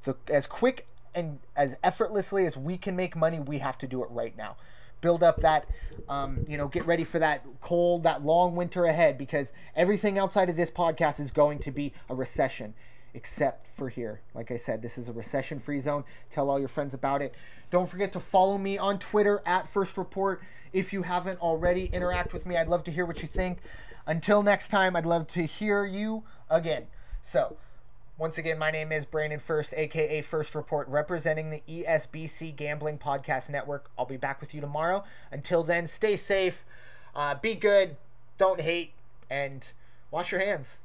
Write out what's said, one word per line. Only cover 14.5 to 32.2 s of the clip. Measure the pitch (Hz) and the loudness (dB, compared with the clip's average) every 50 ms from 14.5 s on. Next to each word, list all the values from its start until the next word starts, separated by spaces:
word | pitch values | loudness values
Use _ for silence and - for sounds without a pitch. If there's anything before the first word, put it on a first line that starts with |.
| 123 | -6
said, | 117 - - 117 110 | -6 -4 -4 -4 -4
this | 113 117 - | -4 -8 -8
is | - 120 | -8 -10
a | 120 117 | -8 -8
recession-free | 117 107 - - 139 131 - 160 139 - - 143 143 | -8 -8 -4 -4 -4 -2 -2 -6 -8 -6 -4 -4 -4
zone. | 127 147 147 147 135 - - - - - | -2 -2 -2 -2 -4 -8 -12 -14 -14 -8
Tell | - 156 139 139 | -2 0 2 2
all | 139 139 | 2 2
your | 139 | 0
friends | 131 - - 143 139 127 | -2 -2 -4 -4 -4 -4
about | 123 - 135 139 143 | -2 -2 0 0 0
it. | 143 127 - - - - - - - - | -2 -4 -6 -10 -14 -14 -14 -14 -8 2
Don't | - 175 185 | 2 2 2
forget | - - 180 202 190 - | 2 0 -2 -2 -2 -2
to | 180 | -6
follow | - - - 190 185 196 202 | -6 4 6 6 8 8 4
me | 202 196 196 196 | 2 0 0 -2
on | 196 190 196 202 | 0 2 0 0
Twitter | 196 - - - 208 208 208 208 196 - | 0 -2 2 4 6 6 6 6 4 2
at | - 180 190 185 - | 2 2 2 2 2
First | - 202 196 185 - | 0 0 0 2 0
Report. | - 185 - - 196 196 196 190 180 - - - - - - - | -4 -6 -4 -2 0 2 2 0 0 -6 -12 -12 -12 -12 -2 -2
If | 190 190 - - | -2 0 0 -2
you | 196 175 | -4 -2
haven't | 170 180 180 170 190 185 175 | 0 0 0 0 0 -4 0
already, | 170 170 165 160 170 175 180 185 185 180 175 | 0 0 2 4 4 4 4 4 0 -2 -2
interact | 180 180 180 180 180 175 175 - | 0 0 0 0 0 -2 -2 -4
with | 165 - | -4 -4
me. | 180 180 | -2 0
I'd | 170 165 | 0 2
love | 160 175 175 - | 4 2 2 2
to | 175 | -2
hear | 151 170 180 | -2 -2 -2
what | 170 170 - | -2 -2 -6
you | - | -8
think. | 156 - - 185 185 180 175 - - - - - - - - - | -4 0 0 0 0 -2 -6 -8 -12 -12 -12 -12 -12 -12 -10 -4
Until | - 156 165 - - 208 208 | -2 -2 -2 4 4 4 6
next | 202 202 202 - - - | 8 6 4 4 2 2
time, | - 202 190 185 180 | 4 4 4 6 4
I'd | 175 160 | 2 2
love | 165 170 170 160 | 4 2 2 2
to | - - 175 165 | 0 -2 -2 -2
hear | 151 - - 208 214 202 202 202 | -2 -2 -4 0 2 2 2 2
you | 196 185 202 214 220 220 220 220 - - - - - | 0 -2 -4 -2 -2 -4 -6 -8 -10 -12 -12 -2 2
again. | 156 165 165 165 151 127 - - - - - - - - | 2 2 4 2 -2 -4 -4 -8 -12 -12 -10 -8 -8 -8
So, | - - - 170 131 107 - - - - - - - - - - - - - | -8 0 2 2 2 2 -2 -10 -12 -12 -12 -12 -12 -12 -14 -12 -12 -14 -6
once | - 160 160 156 - | -4 -4 -2 -2 -2
again, | 160 165 160 | -2 -2 -2
my | 160 156 156 | 0 0 0
name | 156 156 156 156 | 0 0 -2 0
is | 156 156 139 | -2 -2 -2
Brandon | - - 156 151 151 151 143 | -2 -2 -2 0 0 -2 -6
First, | - - 165 151 143 - - | -2 0 0 0 0 -2 -2
A | 156 156 | -2 -2
K | 151 - 160 156 147 151 151 | -2 2 0 0 2 0 -2
A | 143 | -4
First | - - 160 151 - - | -2 -2 -2 -2 -2 -4
Report, | 156 143 - 165 147 131 | -8 -4 -2 -2 -2 -2
representing | 131 131 147 151 - 180 165 147 170 156 156 156 156 | 0 0 0 0 0 -2 -2 0 0 0 0 -2 -6
the | 156 151 - | -8 -8 -10
E | - 160 170 175 | -10 -10 -8 0
S | 160 165 151 151 | 2 2 2 0
B | - - 160 | -2 -10 -8